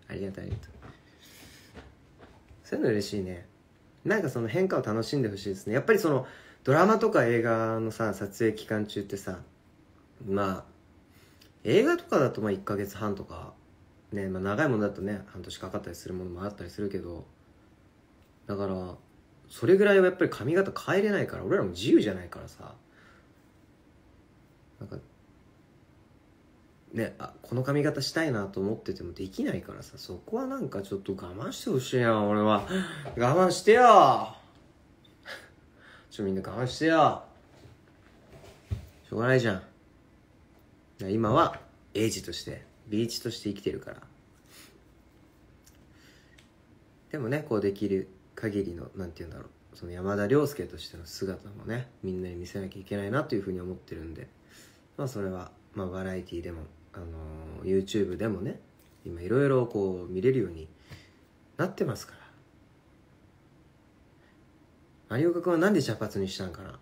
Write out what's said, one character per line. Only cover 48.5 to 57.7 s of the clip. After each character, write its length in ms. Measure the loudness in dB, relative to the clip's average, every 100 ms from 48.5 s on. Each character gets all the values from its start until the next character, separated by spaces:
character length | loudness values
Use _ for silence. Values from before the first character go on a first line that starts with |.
| -2
り 120 | -2 -6
の、 120 | -10
な 120 | -10 -10
ん 20 |
て 160 | -10
言 20 | -12
う 40 |
ん 40 |
だ 60 | -14
ろ 60 | -16 -20 -20
う。 40 | -16
そ 100 | -12
の 60 |
山 240 | -6 -2 0
田 120 | 4
涼 180 | 4 4
介 200 | -2 -10
と 120 | -12
し 100 | -14
て 60 | -16
の 80 |
姿 440 | -16 -8 -6 -6 -12
も 160 | -14
ね、 260 | -8 -8 -8 -10
み 80 | -8
ん 100 | -6
な 60 | -8
に 80 | -10
見 100 | -10
せ 140 | -8
な 80 | -10
き 100 | -12
ゃ 20 |
い 40 |
け 120 | -8 -6
な 80 |
い 60 | -2
な 140 | -2
と 100 | -2
い 60 | -4
う 20 |
ふ 60 | -4
う 40 |
に 80 | -6
思 140 | -8
っ 20 | -12
て 200 | -12 -14
る 80 |
ん 100 | -12
で。 140 | -14 -16 -20 -20 -20 -20 -20 _ -8
ま 100 | -8
あ 20 |
そ 120 | -6
れ 80 | -6
は、 220 | -6 -12 -18 -14
ま 80 | -8
あ 60 | -6
バ 160 | -6
ラ 100 | -6
エ 80 | -6
テ 140 | -8 -8
ィ 40 |
で 100 | -8
も、 100 | -10 -14 -18 -20
あ 60 | -16
の 80 | -12 -12 -12 -12 -14 -6
ー、 200 | 2